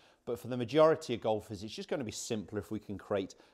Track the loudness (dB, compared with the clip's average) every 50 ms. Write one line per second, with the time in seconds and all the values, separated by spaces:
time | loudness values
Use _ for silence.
0 | -20 -20 _ _ _ -6 -6 -6 -6 -4 -4 -4 -2 4 6 8 8 8 8 4
1 | 0 -2 -4 0 0 0 0 0 -2 -6 -8 -8 -8 -10 -10 -10 -6 -4 -4 -4
2 | -4 -6 -6 -8 -4 -4 -4 -4 -4 -4 -6 -6 -4 -4 -6 -8 -6 -8 -10 -10
3 | -4 -2 0 0 0 -2 -8 -16 -20 -20